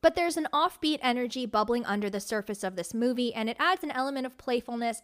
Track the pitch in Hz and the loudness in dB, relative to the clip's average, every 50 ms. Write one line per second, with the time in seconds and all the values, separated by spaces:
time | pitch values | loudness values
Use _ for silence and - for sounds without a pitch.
0 | - 320 - 359 349 339 294 330 311 - - 294 320 359 - - - 302 302 - | 4 4 4 4 2 0 0 0 -2 0 2 2 2 2 0 0 0 0 0 2
1 | - 247 240 247 247 240 - 262 254 214 - 214 214 214 240 240 233 - 202 208 | 2 0 0 0 -2 -4 -4 -4 -4 0 2 2 2 2 2 0 0 0 -2 -2
2 | 208 202 196 202 202 - 226 214 202 - 208 - - 190 185 185 170 - - 226 | -2 -2 -2 -4 -4 -2 -2 -2 -2 -4 -4 -4 -4 -4 -4 -4 -6 -4 -2 0
3 | 240 254 254 247 247 233 - 226 220 220 240 - 294 349 381 370 - 294 - 254 | 2 2 2 2 0 -2 -2 -2 -2 -2 -2 0 2 2 2 2 0 -4 -2 -2
4 | 262 277 277 269 254 254 - - - 262 240 240 233 - 240 233 240 233 226 - | -2 -2 -2 -4 -4 -6 -8 -8 -4 0 0 0 0 -2 -4 -2 -2 -2 -4 -4